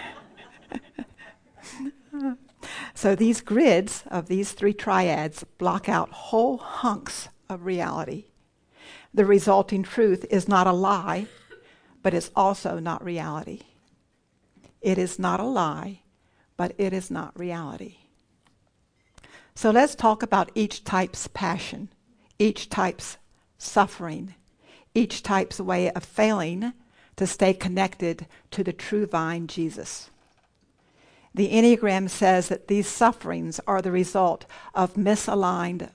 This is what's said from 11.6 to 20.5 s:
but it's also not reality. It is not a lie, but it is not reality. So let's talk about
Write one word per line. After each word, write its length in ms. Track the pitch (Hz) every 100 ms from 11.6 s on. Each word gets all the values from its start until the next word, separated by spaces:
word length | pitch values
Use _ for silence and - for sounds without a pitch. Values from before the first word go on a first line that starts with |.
| _ _ _ _ 190
but 80 |
it's 160 | 170 - -
also 420 | 196 196 180 170
not 260 | 165 165
reality. 580 | 175 170 156 156 151 214 - _ _ _ _ _ _ _ _ _ - _
It 160 | - 185
is 220 | 180 -
not 220 | 180 185
a 40 |
lie, 580 | 233 233 160 156 180 196 _ _ _ _ _ -
but 160 | 180 190
it 140 | 190
is 180 | 190 185
not 260 | 170 156 -
reality. 600 | 175 170 151 - 208 - _ _ _ _ _ _ _ _ _ _ _ - - - _ -
So 160 | 220
let's 240 | 233 294 -
talk 260 | 226 214
about 300 | 233 196 170